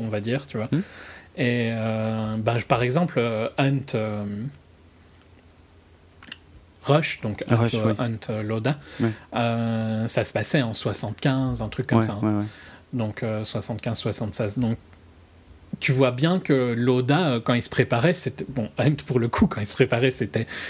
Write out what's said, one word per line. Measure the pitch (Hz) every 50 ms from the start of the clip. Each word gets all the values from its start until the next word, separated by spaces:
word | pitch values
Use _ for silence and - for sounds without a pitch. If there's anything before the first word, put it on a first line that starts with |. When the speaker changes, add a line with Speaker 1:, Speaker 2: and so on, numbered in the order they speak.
Speaker 1:
on | 117 110
va | 107 104
dire, | 104 113 123 143 - -
tu | - 113
vois. | 107 -
Speaker 2:
Hmm. | 135 160 196 - - - - - - - - - -
Speaker 1:
Et, | - 135 120 120 120 117 113
euh, | 113 113 110 113 110 110 110 110 110 110 110 110 110
ben, | 110 110 120 117 117
je, | -
par | - 131 117
exemple, | 127 127 127 165 180 - - 131
euh, | 117 117 113 107 113 - - -
Hunt, | 139 139 139 135 135 - -
euh, | 113 110 107 107 104 104 101 104 104 123 147 - - - - - - - - - - - - - - - - - - - - - - - _ - - - - - - - - - - - - - - - - - - - - _ -
Rush, | - - 139 160 156 - - -
donc | - 110 101 - - -
Hunt, | 123
Speaker 2:
Rush, | 113 117 113 117
Speaker 1:
euh, | 113 107
Speaker 2:
oui. | 110 110 -
Speaker 1:
Hunt, | 127 117 113 107 - -
euh, | 113 107
Lauda, | 107 104 113 110 110 131 143 143 - - - -
Speaker 2:
Ouais. | 113 113 107 - - - -
Speaker 1:
euh, | 120 117 117 117 117 117 113 113 113 110 110 110 110 113
ça | 113 - 120 107
se | -
passait | - 113 107 - - 151
en | 123 113 107
soixante-quinze, | - - 110 98 - - 104 - - - 143 131 135 131 127 123 113
un | 110 104
truc | - - 123
comme | - 120 113
Speaker 2:
Ouais, | 110
Speaker 1:
ça, | 110 104 104
hein. | 107
Speaker 2:
ouais, | 107 107 104
ouais. | 104 107 - - - - - - - -
Speaker 1:
Donc, | - 123 110 107 107 -
euh, | 127 110 110 107 110
soixante-quinze, | - - 110 - - 113 101 - 120 110 -
soixante-seize. | - 113 101 - 117 104 - - 117 101 104 131
Donc, | 120 113 117 - - - - - - - - - - - - - - - - - - - - -
tu | - -
vois | 131 131 135 123
bien | 123 123 147 165 185 185
que | - - 143 131 123 120 117
Lauda, | 117 120 127 127 127 123 123 143 170 185
euh, | 147 123 117
quand | - - 123
il | 120
se | - -
préparait, | - - 120 - 123 117 117 -
c'était, | - - - - - - - -
bon, | - 120 107 - -
Hunt, | - 117 147 147 - -
pour | - 127 120
le | 117 117
coup, | - - 220
quand | - - 110
il | 104
se | -
préparait, | - - 131 113 123 117 131 127
c'était, | 123 - 117 98 - 113 113 - - - -